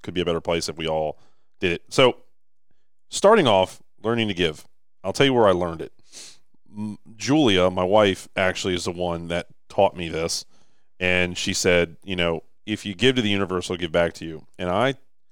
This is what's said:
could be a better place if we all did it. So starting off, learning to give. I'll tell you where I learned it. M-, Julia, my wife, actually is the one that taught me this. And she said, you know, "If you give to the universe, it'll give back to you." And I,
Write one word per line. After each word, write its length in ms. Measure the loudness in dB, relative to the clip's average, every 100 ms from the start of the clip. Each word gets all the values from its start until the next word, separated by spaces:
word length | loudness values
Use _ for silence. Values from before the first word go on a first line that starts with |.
could 100 | -8
be 80 | -4
a 40 | -2
better 160 | -2
place 260 | -2 -4 -4
if 80 | -6
we 100 | -4
all 320 | -4 -4 -8 -16 -20 -20 -4
did 140 | -2
it. 100 | -2 -4
So 280 | 2 2 2 -10 -20 -20 -20 -20 -20 -20 -20 -12
starting 380 | 0 4 6 6
off, 340 | 4 2 -2 -20 -8
learning 260 | -4 0 0
to 40 |
give. 320 | 0 -2 -2 -16 -20 -20 -14
I'll 100 | -8
tell 120 | 0 2
you 80 |
where 140 | 6 4
I 40 |
learned 300 | 4 0 -6
it. 100 | -12 -16 -20 -20 -20 -20 -20 -20 -20 -12
M-, 220 | -12 -12 -18 -10
Julia, 540 | 0 4 4 4 4
my 140 | 2
wife, 440 | 2 4 4 2 -6 -2
actually 400 | -2 -2 -4 -4
is 100 | -4
the 60 |
one 360 | -6 -6 -6 -6
that 180 | -6 -6 -14 -10
taught 260 | 0 0 0
me 120 | -8
this. 360 | -4 -4 -6 -10 -20 -20 -20 -20 -4
And 380 | 0 0 0 -4
she 160 | -6
said, 440 | -2 2 2 2 -4
you 120 | -10 -2
know, 280 | -2 -2 -8 -18 -8
"If 200 | -8 -8
you 100 | 0
give 200 | 0 2
to 40 |
the 80 | 0
universe, 360 | 0 -2 -4 -4
it'll 120 | -6
give 120 | -2
back 220 | 0 0
to 120 | -2 -12
you." 200 | -14 -16 -8
And 120 | -4
I, 260 | -2 -2 -4 -12 -20 -20